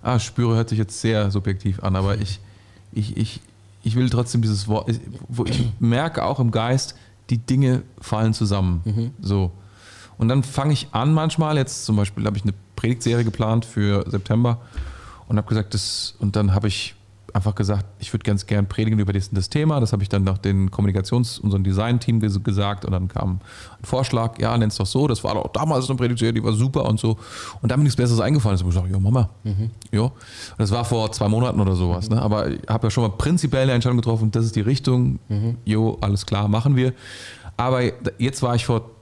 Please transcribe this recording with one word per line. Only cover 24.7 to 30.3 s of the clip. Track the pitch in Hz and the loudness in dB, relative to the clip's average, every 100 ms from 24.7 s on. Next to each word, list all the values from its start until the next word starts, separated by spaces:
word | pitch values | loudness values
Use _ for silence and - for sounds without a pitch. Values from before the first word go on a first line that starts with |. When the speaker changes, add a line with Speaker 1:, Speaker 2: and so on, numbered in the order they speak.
| - | 0
Speaker 1:
doch | |
so. | 101 131 143 | -2 0 0
Das | 113 | 0
war | - | -2
doch | 107 - | -4 -4
damals | - 156 143 131 | -4 0 0 0
eine | 131 | 0
Predigtserie, | 123 120 117 | 0 2 0
die | 113 | 0
war | 110 | 0
super | 110 131 139 123 | 2 2 2 0
und | 107 | 2
so. | 113 110 - - - - | 2 -2 -6 -14 -14 -4
Und | 113 | 0
dann | 123 | 2
mir | |
nichts | 147 120 | 2 2
Besseres | 123 113 | 2 2
eingefallen. | 110 147 110 95 | 2 2 2 2
Dann | 90 | 2
hab | |
ich | 87 | 0
gesagt, | 90 | 0
jo, | 95 | 2
Mama. | 95 123 101 - | 2 4 2 -2
Speaker 2:
Mhm. | 110 98 110 - - | -4 -2 -4 -6 -4
Speaker 1:
Jo. | 101 120 | -2 -2
Und | 135 - | -4 -20